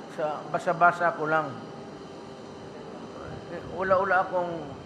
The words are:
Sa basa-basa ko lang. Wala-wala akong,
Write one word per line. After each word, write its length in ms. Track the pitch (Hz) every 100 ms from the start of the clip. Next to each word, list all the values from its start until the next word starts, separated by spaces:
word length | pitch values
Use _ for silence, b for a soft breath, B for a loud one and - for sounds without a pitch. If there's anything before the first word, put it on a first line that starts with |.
| - -
Sa 240 | 151 147 151
basa-basa 640 | 165 180 170 175 170 170 165
ko 160 | 151
lang. 160 | 160 147 123 - - - - - - - - - - - - - - - - - - - 170 - 160
Wala-wala 480 | 190 185 190 185 190
akong, 240 | 185 175 165 143 -